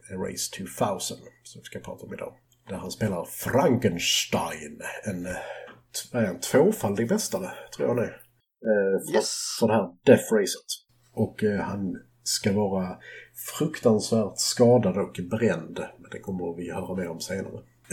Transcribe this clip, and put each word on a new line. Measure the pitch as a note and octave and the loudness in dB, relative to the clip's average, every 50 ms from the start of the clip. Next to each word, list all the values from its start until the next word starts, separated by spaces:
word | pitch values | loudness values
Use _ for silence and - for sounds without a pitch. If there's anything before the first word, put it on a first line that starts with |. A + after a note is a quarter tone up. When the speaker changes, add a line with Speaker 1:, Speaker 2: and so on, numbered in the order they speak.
| - - | -18 -12
Speaker 1:
Race | G2 F#2 F#2 F#2 F#2 - - - - | -10 -8 -6 -6 -6 -6 -8 -8 -8
two | - F#2+ F2 - - | -10 -12 -8 -4 -2
thousand, | - G#2 G2 F#2 - - - - - - - _ - | 0 0 0 -2 -6 -8 -8 -10 -14 -20 -20 _ -20
som | - - - | -20 -20 -20
vi | - | -16
ska | - - - | -14 -14 -14
prata | - - - - - | -12 -12 -14 -14 -14
om | - - | -12 -12
idag. | - - - - _ _ _ _ _ _ - | -10 -10 -12 -12 _ _ _ _ _ _ -12
Där | G2 | -10
han | F2 - F#2 | -8 -8 -8
spelar | - - A2 G#2 F#2+ E2+ - | -6 -2 -2 -2 -2 -2 -4
Frankenstein, | - - - - - - B2+ C#3 C#3+ B2 - - G2+ E2+ E2+ - - - - - - - F2+ E2 D#2+ - D2+ D2+ D2 D2+ - - - - - - | -6 -8 -8 -4 0 2 4 4 4 4 4 2 2 0 0 0 0 2 0 0 0 0 -2 -2 -2 -6 -8 -12 -12 -12 -12 -12 -10 -10 -8 -6
en, | G#2+ F#2 F2+ F2 | -6 -6 -6 -6
eh, | F2+ F2+ | -6 -8
t-, | - - - - - - - - - - _ - - - - - | -8 -8 -10 -12 -14 -14 -16 -20 -20 -18 _ -10 -10 -8 -4 0
vad | A#2+ A2+ | 0 0
är | |
han, | F#2+ E2+ - | 0 0 -4
tvåfaldig | - - - C3 D#3 G3+ G#3+ - - G#2 G2+ G2+ A#2 A#2+ | -2 4 6 6 6 6 4 2 0 0 0 0 2 2
mästare, | F#3+ A3 - - - F#2 F#2 F#2 - - - - - | 2 0 0 0 -2 -4 -4 -6 -10 -12 -16 -14 -8
tror | - C#3 - | -4 -2 0
jag | B2 | 0
det | A#2+ G#2+ | 0 0
är. | F2+ - - - _ _ _ _ _ _ _ - A2+ | -2 -4 -10 -20 _ _ _ _ _ _ _ 0 2
Eh, | G#2+ G2+ G2 G2 F#2+ F#2 - | 4 4 4 4 2 0 0
för, | - - | 2 2
Speaker 2:
Yes. | G#2+ G#2 - - - - - - - | 2 2 2 -2 -6 -6 -6 -2 0
Speaker 1:
för | A#2+ | 2
det | A2 A2 | 4 4
här | A2 F#2+ F2 - - - | 2 2 0 -4 2 8
Death | C#3 B2 B2 - - A2+ | 8 8 8 8 4 2
Racet. | G#2+ G2 F2+ - - - - - - _ _ _ _ _ _ _ | 2 2 0 -2 -6 -8 -10 -12 -12 _ _ _ _ _ _ _
Och, | - A2 F#2+ - - G#2+ | -2 -2 -2 0 0 0
eh, | G#2+ G2+ F#2+ | 2 2 0
han | E2 F#2 F#2+ G2+ G2 F2+ - - - _ _ _ - | 0 -2 -4 -4 -4 -4 -6 -6 -10 _ _ _ -6
ska | - - - - G#2 F#2+ | -4 -2 0 0 2 2
vara | G#2 G#2 F#2+ F#2+ F#2+ F#2 F2+ - - - - - - - - _ - - - - - | 2 2 2 2 0 -2 -2 -6 -10 -14 -18 -18 -18 -20 -18 _ -14 -12 -8 -4 -2
fruktansvärt | D3+ D#3+ - - - A#2+ A2 G#2 G2 - A#2 A2 G#2+ F#2+ - - | -2 -2 0 2 4 4 4 4 2 2 2 2 2 0 -2 -4
skadad | - - - - B2 A#2 B2 B2 G#2 F#2+ F#2 G2+ | -2 -2 2 6 6 8 8 8 6 4 2 0
och | F#2 - - - F2+ F2 | -2 -2 -4 -8 -6 -4
bränd, | A2 A2+ A#2 G#2 F2 E2 D#2+ - - - - - - - | -2 0 2 2 2 0 -4 -8 -8 -10 -10 -10 -12 -16
men | - - | -18 -14
det | - - | -14 -12
kommer | - G#2 F#2+ F2+ F2 E2+ E2+ | -8 -6 -6 -4 -4 -6 -6
vi | E2+ F2+ F2 | -6 -8 -8
höra | E2 F#2+ F2+ F#2 F#2 | -6 -6 -6 -4 -4
mer | F#2 F2+ E2+ | -4 -4 -4
om | E2 E2 | -6 -8
senare. | - - F#2 G2 F#2+ - - A#2 - _ _ _ _ - | -6 -6 -4 -4 -6 -6 -10 -12 -14 _ _ _ _ -6